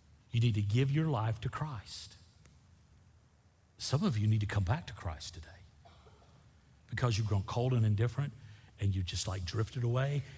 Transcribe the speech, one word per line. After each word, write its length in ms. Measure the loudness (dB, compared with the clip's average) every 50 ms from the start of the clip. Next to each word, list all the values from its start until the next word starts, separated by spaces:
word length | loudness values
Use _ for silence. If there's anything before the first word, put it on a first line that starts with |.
| -20 -20 -20 -20 -12 -2
You 80 | 0 2
need 160 | 4 4 4
to 60 | 2
give 300 | 0 2 2 2 2 2
your 160 | 2 2 2 2
life 320 | 2 2 2 0 -2 -2
to 80 | -4 -6
Christ. 680 | -4 -4 -6 -6 -6 -8 -10 -12 -12 -12 -12 -14 -16 -20 -20 -20 -20 -20 -20 -20 -20 -20 -20 -20 -20 -20 -20 -20 -20 -20 -20 -20 -20 -20 -20 -20 _ _ _ -20 _ _ _ _ _ -8
Some 240 | -6 -2 0 2 2
of 140 | 2 2 4
you 100 | 4 4
need 140 | 4 4
to 40 | 2
come 180 | 2 0 0 0
back 240 | 0 0 -2 -2 -8
to 60 | -12
Christ 400 | -10 -8 -8 -8 -8 -10 -14 -14
today 140 | -14 -16 -18 -20 -20 -20 -20 -20 -20 -20 -20 -20 -20 -20 -20 -20 -20 -20 -20 -20 -20 -20 -20 -20 -20 -20 -20 -20 -20 -16 -8
because 280 | -4 0 2 2 4 2
you've 100 | 2 2
grown 160 | 2 0 0
cold 300 | 0 -2 0 2 2 4
and 120 | 4 4
indifferent 480 | 4 4 4 2 0 0 -2 -4 -4 -4 -10 -18 -20 -20 -20 -20 -18 -8 -2
and 160 | 0 0 0
you 80 | 0 -2
just, 240 | -2 -2 -4 -2 -2
like, 180 | -4 -4 -4
drifted 380 | -4 -2 -2 -2 -2 -2 -2 0
away 400 | 0 2 2 0 0 0 -2 -4 -6 -10